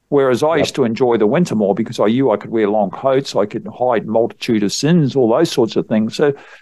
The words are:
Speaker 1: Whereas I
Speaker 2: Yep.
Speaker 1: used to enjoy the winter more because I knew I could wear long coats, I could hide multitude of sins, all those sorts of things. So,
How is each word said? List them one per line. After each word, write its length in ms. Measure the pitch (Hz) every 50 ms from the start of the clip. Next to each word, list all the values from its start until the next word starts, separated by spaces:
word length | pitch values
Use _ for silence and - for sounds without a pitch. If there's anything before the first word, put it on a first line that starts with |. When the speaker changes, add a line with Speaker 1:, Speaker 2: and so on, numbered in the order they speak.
| _ -
Speaker 1:
Whereas 340 | 143 143 135 131 127 107 147
I 120 | 156 165
Speaker 2:
Yep. 40 | 156
Speaker 1:
used 160 | 135 131 -
to 80 | - 131
enjoy 320 | 117 117 110 131 123 120 107
the 100 | 107 104
winter 280 | 131 165 180 - -
more 180 | 110 104 95 101
because 240 | 104 110 - - -
I 80 | 113 107
knew 240 | 113 131 135 123
I 40 | 104 101
could 120 | - 107
wear 160 | 110 113 107 101
long 220 | 104 107 104 92
coats, 460 | - - - 135 135 135 - - - 110
I 80 | 104
could 220 | 107 - 110 104 107 -
hide 320 | - 123 123 120 107 95
multitude 580 | 107 110 113 117 107 - - - - 117 107 104
of 80 | 98 -
sins, 420 | - - 147 175 175 147 127 -
all 140 | 135 123 110
those 200 | 113 143 170 160
sorts 280 | - 139 120 104 - -
of 100 | 82 -
things. 280 | 123 107 110 113 -
So, 180 | - - 143 139 - - - - -